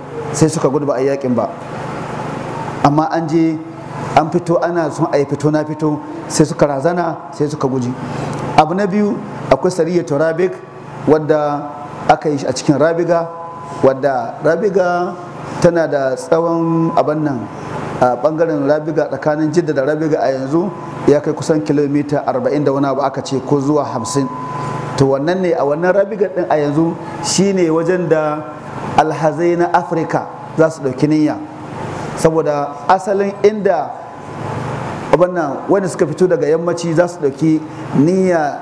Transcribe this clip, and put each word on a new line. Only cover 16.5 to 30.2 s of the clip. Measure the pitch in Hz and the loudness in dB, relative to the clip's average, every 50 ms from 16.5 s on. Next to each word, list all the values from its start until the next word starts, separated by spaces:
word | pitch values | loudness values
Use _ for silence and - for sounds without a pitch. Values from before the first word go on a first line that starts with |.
| 165 165 165 165 165 165 165 160 - | 0 0 2 2 2 2 2 2 2
abin | - 135 143 151 156 151 | 2 2 2 0 0 0
nan, | 147 135 117 104 - - - - - - - - - - - | -2 -2 -4 -6 -8 -10 -12 -12 -10 -8 -8 -8 -8 0 2
a | 131 123 120 | 2 2 2
ɓangaren | 117 - 156 160 156 170 165 156 147 139 | 2 0 0 2 2 0 0 2 0 2
Rabiga, | 139 151 156 151 165 156 156 147 - | 2 2 2 0 -2 0 0 0 0
tsakanin | 139 127 - 156 151 151 156 156 | -4 -2 0 0 0 2 0 2
Jidda | 147 175 165 147 147 | 2 2 2 2 0
da | 139 131 | 0 2
Rabiga | 143 156 151 160 156 151 - | 0 0 0 0 0 0 2
a | 107 127 | 2 0
yanzu | 135 131 135 131 147 165 185 196 175 - - - - - - | 0 -2 -2 0 0 0 0 0 -4 -8 -12 -12 -10 -2 2
ya | - 143 147 | 4 4 4
kai | 143 160 147 | 2 0 -4
kusan | - 151 - 160 156 151 | -2 0 0 0 2 2
kilomita | - 147 147 147 139 143 147 143 143 147 143 - | 2 2 2 2 2 0 0 0 0 -2 0 0
arba'in | - 127 127 120 127 135 147 147 | 0 -2 0 0 2 0 2 2
da | 143 | 2
wani | 135 139 139 | 2 2 0
abu | 139 131 127 | 0 0 0
aka | 139 135 - 135 120 | 0 -2 -2 -4 -6
ce, | - 135 131 127 | -4 -4 -4 0
ko | - 147 143 | 0 0 0
zuwa | 135 143 151 147 135 | 2 2 2 2 0
hamsin. | 117 117 127 113 - - 139 135 120 - - - - - - - - - - - - - | -2 -4 -6 -6 -2 -2 -2 -2 -2 -6 -8 -10 -8 -8 -8 -6 -6 -6 -6 -8 -6 2
To | - 143 135 135 | 2 4 4 4
wannan | 135 143 165 180 185 | 2 0 0 0 0
ne, | 185 175 160 | 0 0 0
a | - 131 | 0 2
wannan | 143 147 160 175 185 185 | 0 0 2 2 2 4
Rabiga | 202 196 196 226 185 202 185 | 4 2 0 0 -2 -2 0
ɗin | - 175 175 175 | 0 -4 0 0
a | - 156 | 0 2
yanzu | 147 147 139 156 165 170 180 - - - - - - | 2 2 2 2 0 0 -2 -6 -10 -12 -10 -8 -2
shi | - - - 190 196 190 | 0 2 4 4 4 4
ne | 190 175 160 | 2 2 2
wajen | 156 165 165 160 185 180 175 | 2 2 2 2 0 0 2
da | 151 160 156 156 151 151 151 - - - - - - - - - - - | 2 2 2 2 0 -2 -4 -8 -12 -14 -14 -14 -12 -12 -10 -8 -2 2
alhazai | - 151 156 151 139 160 156 147 151 175 175 175 | 2 2 2 0 0 0 0 2 2 2 2 4
na | 170 170 170 170 | 2 2 2 2
Afirka | 175 175 - 170 165 156 - - 143 | 0 0 0 -2 -2 -2 0 -2 -2